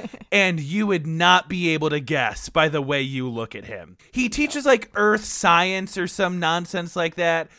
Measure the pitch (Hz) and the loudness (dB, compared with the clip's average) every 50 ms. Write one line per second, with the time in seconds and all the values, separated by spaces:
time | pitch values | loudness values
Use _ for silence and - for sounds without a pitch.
0 | - - - - - - 190 202 196 185 175 160 143 139 170 208 214 202 196 170 | -8 -14 -14 -14 -6 0 2 2 2 2 0 -2 -4 -2 -2 0 0 2 0 0
1 | 147 160 160 165 175 175 180 180 - - 190 180 175 165 160 156 156 156 147 151 | -2 -2 -2 2 6 6 6 6 4 0 -4 -2 0 0 0 0 0 0 -2 -2
2 | 135 117 160 139 123 110 104 - - - - 165 156 156 147 151 139 135 143 139 | -2 -2 0 0 0 -2 -2 -6 -10 -2 2 2 2 2 2 -2 -2 -2 -2 -2
3 | 135 135 135 131 127 127 117 113 113 - - 104 98 110 113 92 85 78 92 _ | -2 -2 -4 -4 -4 -4 -4 -6 -8 -8 -10 -14 -14 -12 -14 -14 -14 -16 -20 _
4 | _ _ - 247 254 240 - 285 294 294 294 294 262 285 262 - - - - 202 | _ _ -4 -2 -2 -2 0 -2 -2 -2 -2 0 4 4 4 4 2 -4 -2 2
5 | 208 214 214 214 214 - - - - 180 170 170 180 185 190 190 190 185 - 196 | 2 2 2 0 -2 -4 -4 0 4 4 4 4 4 2 -2 -4 -4 -6 -4 -4
6 | 185 185 - - 196 175 180 180 175 160 165 175 175 - - 180 170 165 - 185 | -4 -4 -2 -2 -2 0 0 0 0 0 0 0 -2 -4 -6 -6 -6 -6 -4 -2
7 | 170 165 160 - 175 170 165 165 156 - _ | -2 -2 -2 0 0 0 0 0 -2 -6 _